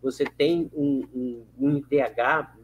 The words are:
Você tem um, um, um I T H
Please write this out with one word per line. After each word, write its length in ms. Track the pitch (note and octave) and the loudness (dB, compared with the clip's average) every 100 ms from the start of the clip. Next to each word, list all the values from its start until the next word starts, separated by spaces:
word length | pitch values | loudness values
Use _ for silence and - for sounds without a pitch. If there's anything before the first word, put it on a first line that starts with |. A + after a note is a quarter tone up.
Você 240 | B2+ B2+ | -4 -2
tem 460 | C#3+ - D3 E3+ D3 | -4 0 0 2 -2
um, 300 | D#3 C#3+ C3+ - | -2 0 0 -2
um, 320 | B2+ B2 A#2 A2+ - | -6 -6 -8 -14 -2
um 180 | C#3 C#3+ | 0 0
I 60 | |
T 180 | C#3 C#3+ | 0 0
H 540 | A#2+ - A#2+ D#3 C#3+ - | 0 0 2 2 -2 -14